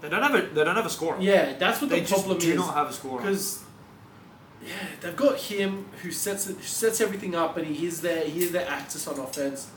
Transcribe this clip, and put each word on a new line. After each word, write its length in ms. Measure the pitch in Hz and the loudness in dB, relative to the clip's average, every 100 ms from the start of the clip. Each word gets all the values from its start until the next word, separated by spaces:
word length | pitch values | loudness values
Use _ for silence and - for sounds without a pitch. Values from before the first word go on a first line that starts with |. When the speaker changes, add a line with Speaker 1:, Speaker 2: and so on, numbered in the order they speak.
Speaker 1:
They 80 | 151 | -2
don't 140 | - | 2
have 120 | 285 | 4
a, 60 | 240 - | 4 4
they 120 | 151 | 2
don't 100 | 151 196 | 4 4
have 100 | 170 | 0
a 40 | |
scorer. 260 | - 160 190 | -2 -2 2
Speaker 2:
Yeah, 320 | 190 202 139 - | 6 6 6 2
that's 220 | 185 226 | 0 2
what 100 | 294 | 0
the 60 | - | 0
Speaker 1:
They 40 | |
just 120 | - | 2
Speaker 2:
problem 240 | 190 190 170 | 2 2 2
Speaker 1:
do 120 | 160 | 2
Speaker 2:
is. 40 | 147 | 2
Speaker 1:
not 180 | 117 | 2
have 140 | 147 139 | 0 -2
a 20 | |
scorer. 300 | 123 135 127 | -4 -8 -4
Speaker 2:
'Cause, 380 | 107 98 - - - - - - - - - - - - | -2 0 -2 -6 -12 -20 -20 -20 -20 -20 -20 -20 -20 -18
yeah, 80 | - 190 - - | -12 -10 -10 -10
they've 140 | 175 170 | -10 4
got 200 | 277 - | 4 4
him 500 | - 202 196 196 - - | -4 0 0 -2 -8 -10
who 80 | 180 | -8
sets 380 | - 202 196 - | -4 -2 -2 -4
it, 80 | - | -6
who 60 | |
sets 380 | - - 226 220 | -6 0 0 2
everything 340 | 214 196 185 170 | 0 0 -4 0
up, 200 | 160 175 | 0 -2
and 100 | 156 | -4
he 180 | 147 170 | -2 -2
is 140 | 160 | -2
their, 240 | 170 165 | -2 0
he 180 | 151 160 | -2 0
is 80 | 175 | 2
their 160 | 175 160 | 2 -2
axis 380 | 143 139 147 160 | -4 -6 -8 -6
on 120 | 139 | -6
offense. 480 | 131 - 139 135 - | -6 -4 -4 -4 -12